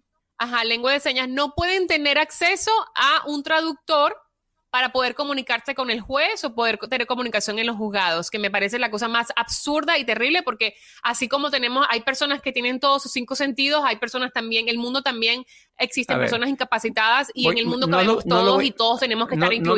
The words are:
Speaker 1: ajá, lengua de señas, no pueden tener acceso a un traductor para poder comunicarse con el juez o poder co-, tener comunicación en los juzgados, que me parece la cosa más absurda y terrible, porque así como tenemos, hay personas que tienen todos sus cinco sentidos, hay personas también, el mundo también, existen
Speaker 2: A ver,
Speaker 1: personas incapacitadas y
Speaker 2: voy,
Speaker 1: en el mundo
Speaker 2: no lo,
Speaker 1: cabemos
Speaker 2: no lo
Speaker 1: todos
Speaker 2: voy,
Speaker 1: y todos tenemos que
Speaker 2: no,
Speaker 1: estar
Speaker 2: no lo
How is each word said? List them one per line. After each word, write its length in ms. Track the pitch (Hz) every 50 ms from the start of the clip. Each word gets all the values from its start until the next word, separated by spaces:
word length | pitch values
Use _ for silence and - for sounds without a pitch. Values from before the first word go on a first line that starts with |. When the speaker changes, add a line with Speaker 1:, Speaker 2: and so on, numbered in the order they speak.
| _ _ _ _ _ _ _
Speaker 1:
ajá, 260 | - 233 240 240 233 226
lengua 300 | 226 233 233 240 262 277
de 60 | 285
señas, 280 | - 294 254 254 254 254
no 240 | 254 277 294 277 285
pueden 320 | 339 349 359 381 381 370
tener 300 | 339 330 302 294 285 285
acceso 540 | 294 311 311 - - 339 349 392 370 - 427 440 440 339 - -
a 280 | - 254 277 311 311 -
un 160 | 285 294 285 277
traductor 720 | 311 320 320 330 320 285 - _ - 320 294 294 339 440 - _ _ _ _ _ _ _ _ _ _
para 220 | - 254 262 240
poder 240 | 247 254 254 247 233
comunicarse 580 | - 294 285 285 269 262 - 240 233 - - 262
con 160 | - 254 247
el 120 | 220 233
juez 420 | 196 - 262 277 320 392 440 - -
o 100 | 269 226
poder 240 | 233 233 226 220
co-, 120 | 214 - -
tener 180 | 262 247 240
comunicación 520 | 240 254 247 247 233 214 208 202 214 208 220
en 60 | 226
los 100 | 233 226
juzgados, 520 | 208 220 208 202 202 185 175 165 170 170 -
que 100 | - 214
me 120 | 208 196
parece 260 | 196 196 196 202 233
la 140 | 247 247 220
cosa 160 | 208 208 240
más 220 | 226 233 233 233 - -
absurda 600 | - 233 - - - - 294 294 311 302 320 339
y 60 | 294 247
terrible, 400 | 233 214 220 240 277 330 359 349
porque 320 | 247 233 214 226 208 - _ - - - -
así 280 | - 240 240 - 254 220
como 200 | 277 285 285 294
tenemos, 360 | 277 262 247 240 254 269 277 -
hay 120 | 233 233
personas 400 | - 277 269 - 294 285 285 277
que 100 | - 269
tienen 300 | - 247 240 247 254 254
todos 200 | - 277 277 269 -
sus 100 | 254 -
cinco 220 | 262 240 - 262
sentidos, 480 | - 285 277 226 277 269 285 294 302 285
hay 100 | 254 226
personas 380 | - 247 233 - 254 254 247 -
también, 340 | 247 226 226 226 226 220
el 100 | 233 233
mundo 240 | 233 233 247 254 277
también, 440 | 262 277 240 226 226 226 240 254 247 - - - _ _ _
existen 380 | - 254 254 - 254 240 - -
Speaker 2:
A 20 | 131
ver, 60 | -
Speaker 1:
personas 240 | - - 233 240 277
incapacitadas 800 | 277 - 254 - 233 220 226 226 - 220 220 226 240 269 277 - -
y 120 | 254 240
Speaker 2:
voy, 80 | 160 175
Speaker 1:
en 60 | -
el 60 | 226
mundo 200 | 233 240 254 -
Speaker 2:
no 100 | 165 175 185 185
lo, 0 |
Speaker 1:
cabemos 220 | 214 226 - -
Speaker 2:
no 100 | 180 -
lo 60 | 185
Speaker 1:
todos 140 | 190 196 -
Speaker 2:
voy, 120 | - 285
Speaker 1:
y 40 | 262
todos 280 | - - 226 226 240 240
tenemos 300 | 262 240 220 226 233 226
que 80 | -
Speaker 2:
no, 80 | 156 170
Speaker 1:
estar 120 | 180 - 226
Speaker 2:
no 20 | 165
lo 80 | 170 220